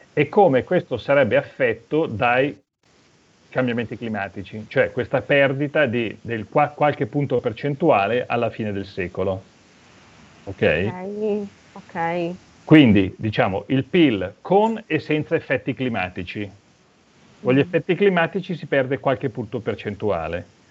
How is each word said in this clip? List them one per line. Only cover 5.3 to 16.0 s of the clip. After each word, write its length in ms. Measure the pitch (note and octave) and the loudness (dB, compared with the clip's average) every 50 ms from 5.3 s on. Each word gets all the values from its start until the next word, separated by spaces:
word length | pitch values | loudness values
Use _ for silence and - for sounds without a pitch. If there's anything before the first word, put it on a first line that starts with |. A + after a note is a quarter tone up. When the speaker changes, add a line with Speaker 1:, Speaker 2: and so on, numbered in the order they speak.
| C#3+ C#3 C#3 C3+ C3+ C3+ D3 C#3 D3 D#3 D3 | 4 4 4 2 2 -2 -4 -2 2 0 2
Speaker 1:
di, 300 | A#2+ A2 A#2+ A2+ G2 - - | 2 0 -2 -2 -4 -6 -10
del 260 | - A2+ A#2 A2 G2+ - | -8 -6 -6 -6 -6 -2
qua-, 200 | - D3+ D3 C#3+ | 0 2 2 2
qualche 380 | - - D3 D3 - - C#3 | 0 0 0 0 2 0 -6
punto 340 | A2+ - D3 C#3+ - C3+ A#2+ | -4 -2 -4 -2 0 -2 -2
percentuale 840 | - E3+ - - - C#3+ D3 - F3+ D#3 A#2+ G2+ G2 G#2 A#2 B2 - | -2 -4 -4 -4 -4 -6 -4 0 2 4 4 4 2 2 0 -2 -2
alla 240 | - A#2+ A#2+ A#2 A2 | -2 -2 -2 -2 -2
fine 220 | - - A2 G#2 | -4 -4 -6 -4
del 140 | G2+ G2 G2 | -4 -6 -8
secolo. 560 | G2 - G2 F2+ F2 - F#2+ F#2+ F#2+ F#2+ G2 - - _ _ _ _ _ _ _ - - - - - - - - - - - - | -8 -8 -8 -8 -6 -4 -4 -2 -2 -4 -4 -8 -16 _ _ _ _ _ _ _ -20 -20 -20 -20 -20 -20 -20 -20 -20 -20 -16 -14
Ok? 480 | G2 F#2+ - - F#2 D2+ E2 G2 G#2+ | -14 -4 0 2 2 2 2 0 -2
Speaker 2:
Ok, 540 | F3+ F3+ F#3 G3+ G#3 G#3 G#3+ G#3+ G3+ G#3 G3+ G3+ - _ _ _ | -4 -6 -10 -10 -6 -4 -2 -2 -2 -4 -4 -8 -14 _ _ _
ok. 600 | - G3 - - - F3 E3 E3 F3 F3 E3+ E3+ F3+ - - - _ _ _ | -20 -20 -20 -12 -8 -4 -4 -2 -2 -2 -4 -4 -6 -10 -16 -20 _ _ _
Speaker 1:
Quindi, 480 | - D#3 D#3 D#3+ G#3+ G3 G2+ F#2+ F#2+ - | 8 8 10 10 8 6 4 2 0 -4
diciamo, 480 | - A2 A2 - - B2 G2+ F#2+ - - | -6 -6 -4 0 0 0 0 -2 -4 -4
il 160 | - C3+ C3+ | -2 -2 -2
pil 520 | C3 - - F3+ D#3+ C3+ A2 F#2+ F2+ F#2+ - _ | -2 0 2 4 4 4 2 0 -4 -6 -10 _
con 400 | - - F#3 G3+ G#3+ A3+ A3+ A3 - | -4 0 2 2 2 0 -2 -6 -6
e 140 | - D#3 D3 | -4 -4 -4
senza 340 | - - D3+ D3+ D3 - E3 | -2 -2 -2 -4 -2 -2 -4
effetti 400 | D#3+ - - C#3 A#2+ - C#3+ A#2 | -4 -2 -2 -4 -4 -2 -6 -6
climatici. 720 | - C3 B2+ A2+ G2 | -4 -4 -4 -2 -2